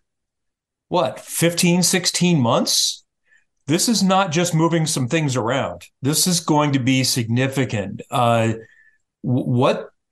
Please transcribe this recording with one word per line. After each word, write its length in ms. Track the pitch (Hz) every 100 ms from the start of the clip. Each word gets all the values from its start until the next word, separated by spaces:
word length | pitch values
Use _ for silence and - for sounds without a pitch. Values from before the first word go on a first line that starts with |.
| _ _ _ _ _ _ _ _ _
what, 320 | 170 139 -
fifteen, 640 | - - 165 170 175 180
sixteen 560 | 170 185 - - 180 165
months? 640 | 120 147 240 - - - _ _ _ _ _ _ -
This 220 | 170 247
is 140 | 220
not 280 | 190 190 196
just 220 | 151 175
moving 320 | 156 165 170 156
some 240 | 147 123
things 260 | 165 147 123
around. 500 | 110 135 101 87 - _
This 240 | 131 151 190
is 140 | 170
going 320 | - 151 147
to 60 | 135
be 240 | 120 131
significant. 1000 | 127 - 113 120 135 139 120 107 95 - -
Uh, 440 | 135 120 117 113 110 - _ _ _ _ _
w-, 220 | - 127 147
what 440 | 123 147 226 - _ _